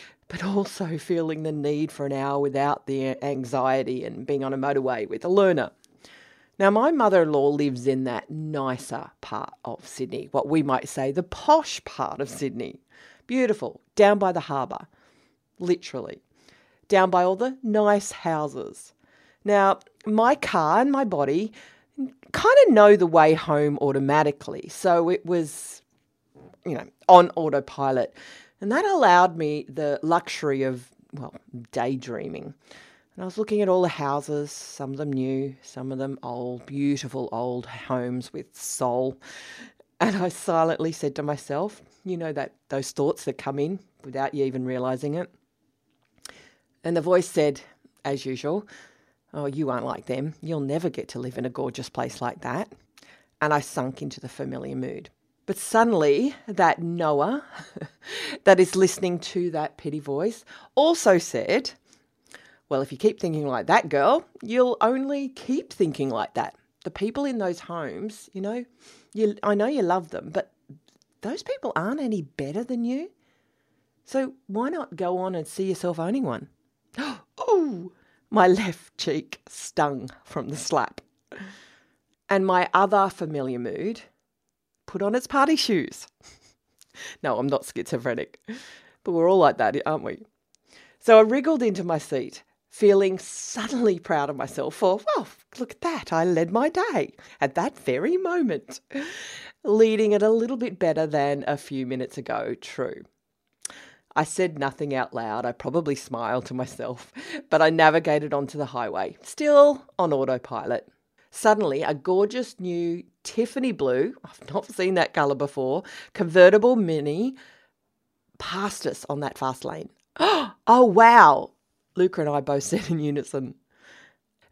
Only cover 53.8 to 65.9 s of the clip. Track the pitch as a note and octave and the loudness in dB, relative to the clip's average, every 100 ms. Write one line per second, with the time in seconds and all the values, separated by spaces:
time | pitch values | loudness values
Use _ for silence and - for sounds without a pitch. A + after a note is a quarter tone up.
53.8 | B2+ C3 C#3+ - C3 - C3+ C3 C3 C3 | -8 -8 -12 -12 -16 -12 -10 -10 -10 -8
54.8 | C3 - - _ _ _ - G3 - A3+ | -8 -10 -16 _ _ _ -10 -10 -2 2
55.8 | A#3 F#3+ D3 D3 C4 - - G3 E3+ - | 2 4 4 4 0 -4 -10 2 2 2
56.8 | E3+ E3+ D#3 C#3+ E3 C#4+ - - - - | -4 -2 0 0 0 -4 -8 -20 -18 -16
57.8 | D#3 _ - - - - G3 F#3 F#3 F#3 | -18 _ -16 -12 -12 0 4 6 6 4
58.8 | F#3+ - F3+ F3 - F#3 F3 D#3+ D3+ - | 2 0 -4 -4 -6 -6 -4 -4 -8 -8
59.8 | D#3 D3+ C#3+ C#3 G3+ A3 - - - - | -10 -8 -6 -4 -4 -6 -18 -20 -4 2
60.8 | D#4 E4+ A3 F3+ - A#2+ - A#3+ C4+ - | 4 4 4 4 2 -6 -2 -2 -2 -14
61.8 | _ _ _ _ _ - _ _ - C3+ | _ _ _ _ _ -20 _ _ -6 -4
62.8 | C3+ C3 G#3+ - F3+ D#3 C#3+ B2 G2+ G#3+ | -4 -2 -2 0 -6 -4 -4 -4 2 2
63.8 | D#3+ C#3+ D3+ D4+ - - G#3 A#3+ B3 A#3 | 2 0 2 2 -2 -16 -4 0 0 2
64.8 | A3+ C4 C4+ C#4+ C4+ - - C#4 - - | 0 0 -4 -6 -8 -12 -6 -6 -6 -4
65.8 | E3+ | -2